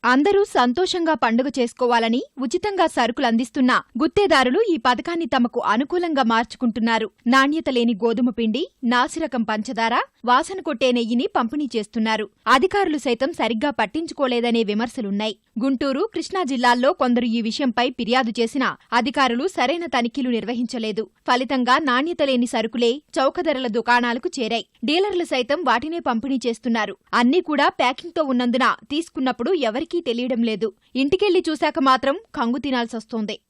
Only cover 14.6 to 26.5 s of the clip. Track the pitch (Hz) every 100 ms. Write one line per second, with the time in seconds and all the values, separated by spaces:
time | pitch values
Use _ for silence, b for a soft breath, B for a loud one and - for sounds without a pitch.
14.6 | 208 208 226 - 208 202 214 - _ -
15.6 | 262 262 285 269 440 - - 381 311 262
16.6 | 247 247 262 370 254 240 240 233 226 220
17.6 | 277 233 247 254 226 247 240 226 226 285
18.6 | 233 147 b 175 220 277 262 233 349 -
19.6 | 254 339 339 254 233 285 254 233 208 240
20.6 | 240 247 220 214 220 _ - 254 254 269
21.6 | 247 269 302 247 311 349 285 247 240 240
22.6 | 220 226 233 269 _ - 262 339 330 262
23.6 | 254 220 233 240 240 240 359 - 220 233
24.6 | - _ 240 320 415 370 339 269 240 294
25.6 | 294 233 294 339 339 233 269 269 240